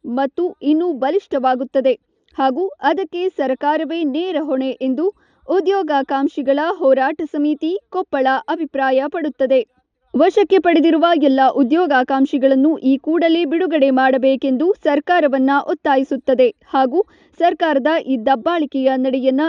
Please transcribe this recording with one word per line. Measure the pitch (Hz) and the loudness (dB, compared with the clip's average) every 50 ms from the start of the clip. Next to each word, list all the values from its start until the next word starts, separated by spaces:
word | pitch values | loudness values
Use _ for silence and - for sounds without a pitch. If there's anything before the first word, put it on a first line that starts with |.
| - | -12
ಮತ್ತು | 285 240 269 277 269 - - 349 349 - _ | -8 -4 -4 -4 -4 -4 -6 -6 -6 -6 _
ಇನ್ನೂ | - 285 302 320 349 359 | -2 0 0 0 0 -2
ಬಲಿಷ್ಠವಾಗುತ್ತದೆ | 302 233 254 269 339 403 - _ - 269 247 254 254 247 262 - - 269 247 269 240 - _ _ _ _ _ _ _ - | -4 -4 -4 -2 -2 -4 -4 _ -6 -2 0 -2 -2 -2 -4 -4 -4 0 0 0 -2 -2 _ _ _ _ _ _ _ -2
ಹಾಗೂ | 269 269 254 302 381 381 | -2 -2 0 -2 -6 -6
ಅದಕ್ಕೆ | 605 - - 277 330 381 381 - - 349 359 381 | -6 -2 -2 -2 0 0 -4 -6 -6 -6 -6 -4
ಸರ್ಕಾರವೇ | - - 277 262 262 - 285 285 311 311 320 262 330 339 330 | -4 -4 -4 -4 -4 -2 -2 -2 -2 -2 -4 -4 -4 -4 -4
ನೇರ | 277 254 311 359 381 349 285 | -4 -4 -4 -4 -4 -4 -4
ಹೊಣೆ | 320 285 262 262 262 262 | -4 -2 -4 -2 -2 -4
ಎಂದು | 240 - 262 262 262 262 339 403 - _ _ _ _ _ _ - | -6 -4 -4 -4 -2 -2 -2 -4 -4 _ _ _ _ _ _ -2
ಉದ್ಯೋಗಾಕಾಂಕ್ಷಿಗಳ | 320 392 320 370 392 392 349 302 294 277 269 - 285 269 277 - - 302 254 262 277 285 311 339 | -2 0 0 0 -2 -2 -2 -2 -2 -2 -2 -2 -2 -2 -2 -4 -4 -4 -2 -2 -2 0 -2 -4
ಹೋರಾಟ | 392 330 302 269 269 269 262 294 320 - 320 - | -4 0 2 2 2 2 0 -2 -4 -6 -8 -8
ಸಮಿತಿ | - 294 294 302 302 - 320 320 359 415 - _ | -4 -4 -2 -2 -2 -2 -4 -6 -6 -6 -10 _
ಕೊಪ್ಪಳ | - 370 381 - - 277 262 262 269 254 - - | -8 -8 -6 -4 -4 -2 0 0 0 -2 -2 -6
ಅಭಿಪ್ರಾಯ | 320 330 320 277 - 269 269 269 262 262 277 | -6 -6 -6 -6 -4 -4 -2 0 0 0 -2
ಪಡುತ್ತದೆ. | 302 - 349 311 302 - - 269 247 269 254 214 - _ _ _ _ _ _ _ _ - | -2 -6 -6 -6 -6 -2 -4 0 2 2 0 0 -2 _ _ _ _ _ _ _ _ 2
ವಶಕ್ಕೆ | 233 320 370 - 440 392 - 381 381 | 2 2 4 4 2 2 4 2 2
ಪಡೆದಿರುವ | 311 349 339 330 285 330 311 302 330 339 349 294 | 4 4 4 4 4 4 4 4 2 2 2 4
ಎಲ್ಲ | 294 277 262 269 269 254 | 4 2 4 4 2 2
ಉದ್ಯೋಗಾಕಾಂಕ್ಷಿಗಳನ್ನು | - 277 277 226 302 339 359 294 285 254 254 - 269 269 269 - - 262 254 269 269 262 269 320 311 - | 4 2 2 2 2 2 2 2 2 0 2 0 0 0 0 0 0 0 2 2 4 4 4 2 0 0
ಈ | - 262 277 | 0 0 0
ಕೂಡಲೇ | 269 - 302 320 349 330 330 330 339 349 | 0 0 -2 0 0 2 2 2 0 0
ಬಿಡುಗಡೆ | 269 320 330 370 302 320 302 269 277 | -2 -2 -2 -2 0 2 2 2 2
ಮಾಡಬೇಕೆಂದು | 262 262 262 262 262 262 247 269 269 247 - 269 262 240 311 370 427 - - | 2 2 2 2 2 2 2 2 2 0 0 -2 -2 0 0 -2 -2 0 0
ಸರ್ಕಾರವನ್ನ | 302 285 302 - - 349 349 311 277 262 269 262 269 277 277 - | 0 0 0 0 0 0 2 2 0 0 0 0 2 0 0 0
ಒತ್ತಾಯಿಸುತ್ತದೆ | - 359 - - 302 269 269 269 - 277 254 - - 247 226 254 233 - _ _ _ | -2 -6 -4 -2 0 0 0 0 -2 -6 -4 -2 -2 2 2 2 2 0 _ _ _
ಹಾಗೂ | - 269 262 247 254 403 - - _ _ _ _ _ - | 0 0 0 2 0 -2 -2 -2 _ _ _ _ _ -2
ಸರ್ಕಾರದ | 330 349 349 - 349 320 294 277 233 302 320 320 - | 0 0 0 0 -2 0 0 0 0 0 0 0 -2
ಈ | - 269 | -2 -4
ದಬ್ಬಾಳಿಕೆಯ | 233 214 269 269 226 - 330 349 339 302 - - 269 254 262 262 | -2 0 0 -2 0 0 -2 -2 -2 -2 -4 -4 -2 0 0 0
ನಡೆಯನ್ನ | 262 254 269 254 269 247 262 262 269 311 | 0 -2 -2 -2 0 0 0 0 0 0